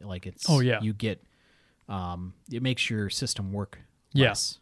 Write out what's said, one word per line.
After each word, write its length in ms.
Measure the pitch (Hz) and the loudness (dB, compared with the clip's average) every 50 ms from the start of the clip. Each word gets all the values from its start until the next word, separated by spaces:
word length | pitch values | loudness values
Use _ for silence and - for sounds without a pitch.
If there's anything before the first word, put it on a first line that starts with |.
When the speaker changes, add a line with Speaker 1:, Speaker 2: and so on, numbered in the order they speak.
| 90 | -10
Speaker 1:
like, 240 | 101 92 90 - | -8 -8 -8 -8
it's 200 | 92 - - - - | -10 -10 -2 2 4
Speaker 2:
Oh, 100 | 160 135 | 4 6
yeah. 200 | 127 123 117 104 | 6 4 2 2
Speaker 1:
you 120 | 107 107 107 | 2 -2 -2
get, 300 | 107 117 110 95 - _ _ _ _ _ _ _ _ _ _ _ _ _ - | 0 -2 -2 -2 -4 _ _ _ _ _ _ _ _ _ _ _ _ _ -8
um, 440 | 101 95 90 87 87 87 90 90 - - _ - | -6 -4 -4 -4 -6 -6 -8 -10 -12 -16 _ -10
it 100 | 120 120 | -6 -2
makes 280 | 127 131 127 - - - | 0 0 0 0 0 -2
your 200 | 117 107 104 98 | 0 -2 -2 -2
system 420 | - - 135 120 - - 98 95 | -2 -4 -4 -4 -4 -4 -4 -4
work 280 | 98 101 98 - - - - - _ _ _ _ - | -4 -4 -4 -6 -10 -16 -20 -20 _ _ _ _ 4
Speaker 2:
Yeah. 160 | 139 131 113 | 6 6 6
Speaker 1:
less. 300 | 101 - - - - - | 4 2 -2 -4 -6 -10